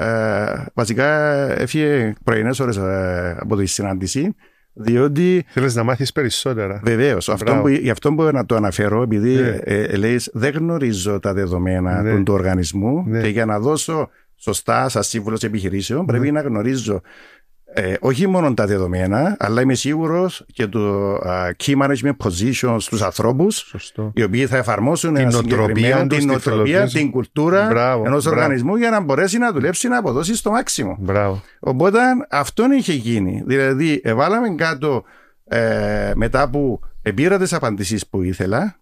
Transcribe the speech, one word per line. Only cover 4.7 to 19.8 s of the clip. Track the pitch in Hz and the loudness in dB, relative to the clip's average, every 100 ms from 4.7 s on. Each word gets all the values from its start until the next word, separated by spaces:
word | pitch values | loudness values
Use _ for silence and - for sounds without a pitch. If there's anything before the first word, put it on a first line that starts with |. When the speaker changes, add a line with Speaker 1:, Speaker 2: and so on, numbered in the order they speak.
Speaker 1:
διότι | - 110 120 143 143 180 180 - | -6 0 2 2 2 2 2 0
Speaker 2:
Θέλεις | - 135 117 | -2 0 0
να | |
μάθεις | 117 127 131 | 0 0 -2
περισσότερα. | - 127 - 139 113 98 101 | -2 -2 -2 -4 -2 -4 -2
Speaker 1:
Βεβαίως. | 107 113 139 101 87 | 0 2 2 0 -2
Αυτό | 101 110 | -2 0
Speaker 2:
Μπράβο. | - | 2
Speaker 1:
που, | 143 | 4
γι' | 139 127 | 2 2
αυτό | 107 147 | 0 0
που | 156 | 2
να | 160 139 110 | 2 2 0
το | 113 | 0
αναφέρω, | 104 92 104 110 | 0 0 0 2
επειδή, | 123 104 117 131 | 0 2 2 2
Speaker 2:
Ναι. | 123 107 | 2 0
Speaker 1:
ε, | - 101 | -2 -2
ε, | 107 101 | 0 0
λέεις, | 110 120 - | 0 0 -2
Δεν | 113 131 | -4 -2
γνωρίζω | 151 165 165 127 101 98 101 | 0 -2 0 0 -2 -2 -2
τα | 101 | -2
δεδομένα | 95 92 90 92 92 90 90 | -2 0 0 0 0 0 0
Speaker 2:
Ναι. | 107 107 | 2 2
Speaker 1:
του, | |
του | 98 | 2
οργανισμού | 98 92 92 82 98 107 156 175 | 2 2 0 0 -2 0 0 0
Speaker 2:
Ναι. | 113 | 0
Speaker 1:
και | 107 | 0
για | 104 110 | 0 0
να | 104 | 0
δώσω | 120 156 - 160 135 _ _ _ | 0 -2 -2 -4 -6 _ _ _
σωστά | - 101 - 117 131 | -6 -4 0 0 0
σαν | 113 | 0
σύμβουλος | 101 117 104 110 | -2 -4 -4 -4
επιχειρήσεων, | 113 107 92 98 92 127 | -2 -2 -2 -4 -2 -2
Speaker 2:
Ναι. | 180 | 0
Speaker 1:
πρέπει | 120 139 | 0 0
να | 151 | 0
γνωρίζω | 139 107 117 131 107 95 - - - - _ - - - | -2 -2 -2 -2 -2 -4 -6 -20 -20 -20 _ -20 -10 -4
ε, | 92 95 | -2 0
όχι | 123 131 196 | 0 2 2
μόνο | 185 151 | 2 2
τα | 117 101 | 2 0
δεδομένα, | 101 90 90 92 107 175 202 | 0 0 0 0 2 0 0
αλλά | 104 117 | 0 2
είμαι | 135 | 2
σίγουρος | 123 | 0